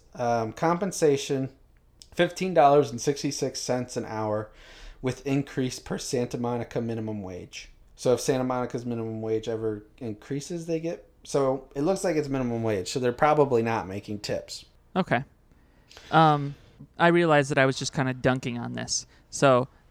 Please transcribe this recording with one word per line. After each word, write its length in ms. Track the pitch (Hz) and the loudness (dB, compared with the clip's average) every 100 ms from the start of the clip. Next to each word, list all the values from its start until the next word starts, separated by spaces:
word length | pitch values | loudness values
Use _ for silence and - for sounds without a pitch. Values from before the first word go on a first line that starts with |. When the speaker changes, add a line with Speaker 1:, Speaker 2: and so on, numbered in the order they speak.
| _ | _
Speaker 1:
um, 380 | - 120 117 110 | -4 0 0 -2
compensation, 960 | 113 165 175 190 - 156 139 - 139 135 - _ _ _ _ - | -2 0 0 -2 0 2 2 0 -4 -4 -8 _ _ _ _ -8
fifteen 400 | - 175 175 185 | -2 -2 -2 0
dollars 360 | 175 143 143 127 | 6 8 8 4
and 100 | 120 | 0
sixty-six 600 | - 139 147 - 139 - | -4 -2 -4 -4 -4 -4
cents 360 | - 123 123 123 | -4 -2 -4 -6
an 80 | 110 | -6
hour, 440 | 110 110 107 110 - - - - - | -4 -2 -2 -4 -12 -20 -20 -20 -8
with 240 | 127 123 139 | -6 -4 -2
increase 520 | 139 139 - 127 - | -2 -2 -2 -4 -4
per 200 | - - | -8 -8
Santa 380 | - 123 120 123 | -4 -2 -2 -4
Monica 420 | 117 120 113 135 | -4 -4 -4 -4
minimum 420 | 117 113 110 107 | -4 -4 -6 -8
wage. 480 | 92 90 - - - - - - | -8 -12 -14 -16 -18 -20 -20 -4
So 160 | 131 | 0
if 80 | 120 | 2
Santa 240 | - 131 | 2 0
Monica's 400 | 127 127 123 127 | 0 -2 -4 -6
minimum 380 | 120 117 113 110 | -6 -6 -6 -6
wage 260 | 110 110 113 | -2 -2 -2
ever 360 | 113 110 104 - - | -4 -4 -6 -10 -12
increases, 680 | 117 101 - 139 - 175 165 | -10 -10 -8 -8 -6 -8 -4
they 140 | 165 | -4
get, 280 | 165 - - _ | -4 -8 -12 _
so 420 | - 147 135 135 - | -4 0 2 0 -4
it 60 | 143 | -2
looks 240 | 151 190 | 0 0
like 120 | 190 156 | 0 0
it's 120 | 143 | 0
minimum 340 | 135 123 117 | -2 -2 -2
wage, 280 | 113 104 90 | 0 0 -2
so 80 | 135 | -2
they're 100 | 123 | -2
probably 520 | 120 151 151 135 120 | 2 4 4 4 2
not 260 | 113 113 87 | 2 -2 -4
making 300 | 98 101 104 | -8 -8 -8
tips. 480 | - 113 - - - _ _ | -6 -6 -6 -16 -18 _ _
Speaker 2:
Okay. 300 | 180 185 151 143 _ _ _ _ _ _ - - | -4 0 -2 -2 _ _ _ _ _ _ -20 2
Um, 460 | 160 160 147 143 143 - - - - | 6 6 4 -2 -10 -20 -20 -12 2
I 80 | 170 | 4
realized 440 | 170 170 147 139 | 6 6 4 4
that 60 | 147 | 4
I 60 | |
was 140 | 135 131 | 4 2
just 160 | 135 | -4
kinda 180 | - 131 | -2 -2
dunking 460 | 127 131 127 131 120 | 0 2 2 -2 -6
on 160 | 120 | -6
this, 320 | 120 117 - - _ _ | -8 -6 -6 -6 _ _
so 380 | - 143 127 131 _ _ | 2 6 6 2 _ _